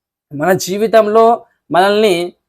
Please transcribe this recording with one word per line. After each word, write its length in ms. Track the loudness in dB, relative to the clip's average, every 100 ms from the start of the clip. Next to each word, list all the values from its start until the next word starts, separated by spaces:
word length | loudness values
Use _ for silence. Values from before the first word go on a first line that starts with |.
| _ _ _
మన 180 | -6 -2
జీవితంలో 720 | -2 -4 -4 0 2 2 2 2 0 -6 _ -4
మనల్ని 640 | 0 2 2 0 0 -4 -12